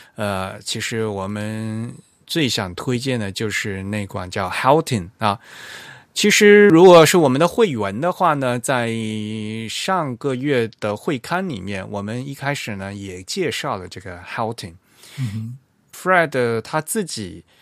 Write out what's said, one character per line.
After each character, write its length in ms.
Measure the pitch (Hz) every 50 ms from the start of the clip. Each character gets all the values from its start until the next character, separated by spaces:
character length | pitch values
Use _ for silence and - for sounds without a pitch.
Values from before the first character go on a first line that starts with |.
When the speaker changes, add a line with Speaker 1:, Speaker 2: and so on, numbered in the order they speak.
| - - _
Speaker 1:
呃， 420 | - 107 101 98 95 92 95 101 104
其 180 | - - - 117
实 260 | 104 - 120 113 113
我 220 | 110 101 98 95 98
们 680 | 104 104 104 107 110 110 110 110 110 110 113 120 - - - _ _ _ _
最 220 | - - 170 156 120
想 260 | - - 104 92 90
推 240 | - - - 127 120
荐 220 | 123 135 127 120
的 100 | 107 98 95
就 160 | - 113 107
是 340 | 98 - - 110 98 95 95
那 240 | 98 104 107 101 95
款 240 | - 101 90 90
叫 180 | 92 107 98 90
Halton 600 | - - - 131 143 160 160 - 135 107 87 87 - -
啊。 200 | 113 107 101 - - - - - - - - - - - - - - _ -
其 180 | - - 208
实 380 | 196 - 214 208 208 208 208 202
如 160 | 160 160 180
果 200 | 190 175 165 160
是 120 | 147 - 185
我 100 | 160 135
们 100 | 127 135
的 80 | 165 175
会 180 | - - 233 202
员 320 | 139 110 104 98 98 110
的 140 | 151 180 175
话 200 | - 190 170 151
呢， 240 | 143 135 127 123 123
在 320 | - - 135 123 120 117 113 113 110 110 107 107 107 107 110 110 107 107 110 113 113 107
上 460 | - - - - 190 185 160 139 123
个 200 | 110 - 143 131
月 360 | 123 131 147 139 123 113 110 - -
的 160 | - 107 104
会 240 | 107 - - 135 123
刊 280 | - - 170 180 196 185
里 100 | 147 95
面， 280 | 92 98 101 95 95 107
我 100 | 104 101
们 240 | 98 104 110 123 131
一 80 | 143 139
开 220 | - - 139 143
始 220 | - - - 107 98
呢 160 | 95 98 101
也 280 | 104 98 95 92 90 92
介 280 | - - 202 180 139
绍 240 | 107 - - 147 120
了 100 | 98 90 90
这 100 | - -
个 180 | 92 95 90 87
Halton。 540 | 87 - - - 117 110 113 - - 92 82 90 _ _ _ _ - - - -
Speaker 2:
嗯 80 | 135 110 98
哼。 240 | 110 110 113 123 135 _ _ _ _ _ _ -
Speaker 1:
Fred 680 | - - 185 185 180 165 151 147 131 123 117 117 113
他 180 | 110 - - 156
自 240 | 151 - - 220 196
己 400 | 160 - 113 104 90 87 87 - _ _ _